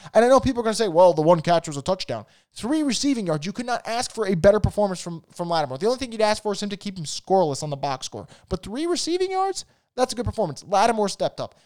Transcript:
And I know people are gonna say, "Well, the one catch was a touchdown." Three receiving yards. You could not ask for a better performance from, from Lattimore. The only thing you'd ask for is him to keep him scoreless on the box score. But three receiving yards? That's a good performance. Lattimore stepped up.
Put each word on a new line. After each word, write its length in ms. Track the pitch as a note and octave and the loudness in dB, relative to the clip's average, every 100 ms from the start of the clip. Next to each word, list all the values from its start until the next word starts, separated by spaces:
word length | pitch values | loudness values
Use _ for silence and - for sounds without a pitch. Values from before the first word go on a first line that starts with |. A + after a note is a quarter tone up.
| - | -2
And 120 | G#3+ | 4
I 40 | A#3+ | 6
know 120 | C4 | 6
people 200 | A#3 A#3+ | 4 0
are 40 | |
gonna 100 | A3+ | -2
say, 140 | A3 A3 | -2 2
"Well, 240 | D#3+ F#3 | 6 6
the 100 | D#3 | 6
one 180 | D#3 F3 | 4 4
catch 280 | E3 E3+ E3 | 4 0 0
was 80 | C#3+ | -6
a 60 | |
touchdown." 440 | C3+ G3 - A#2 G#2 _ _ | -4 -4 -4 -8 -12 _ _
Three 280 | - G#3+ D#4 | -8 -2 0
receiving 440 | C#4+ - C#4+ A#3+ F3+ | 0 0 -2 -2 -2
yards. 200 | D#3 E3 | -2 -4
You 60 | |
could 140 | G3+ B3 | -8 -6
not 200 | A#3+ - | -6 -4
ask 240 | A3+ B3 | -6 -6
for 160 | - G3 | -4 -2
a 80 | |
better 240 | F#3+ G3+ G#3 | 4 6 6
performance 420 | G#3 - G#3 F3+ | 4 2 0 -2
from, 220 | - E3 - | -8 -12 -12
from 160 | - F3 | -8 -2
Lattimore. 300 | E3 C#3+ C3 | 0 -2 -2
The 80 | G#3 | -2
only 120 | B3+ | -2
thing 120 | B3+ | -4
you'd 100 | A3 | 0
ask 220 | G#3+ G#3+ | 0 0
for 100 | G#3+ | -4
is 100 | G3 | -4
him 80 | G#3 | -6
to 60 | G3 | -8
keep 220 | G#3 F#3+ | -10 -10
him 60 | |
scoreless 580 | D3 - - F#3+ D#3+ C3+ | -8 -8 0 2 2 -2
on 80 | D3+ | -6
the 60 | C#3 | -4
box 300 | C#3 C3 - | -4 -4 -8
score. 200 | - C#3 - - | -12 -14 -20 -10
But 160 | F#3 | -10
three 220 | F#3+ A#3+ E4+ | -8 -6 -2
receiving 440 | E4+ - F4+ F#4 | -2 -2 -2 0
yards? 340 | F#4+ G4 F#4 - _ _ | 0 -2 -4 -12 _ _
That's 180 | - B3+ | -2 -2
a 40 | A3+ | -2
good 80 | |
performance. 400 | A#3 - F#3 C#3 - | -6 -2 -4 -6 -2
Lattimore 420 | F#3+ A3+ A3+ G3+ | 2 2 2 -2
stepped 320 | - E3 - | -2 -6 -6
up. 140 | A#2+ _ | -12 _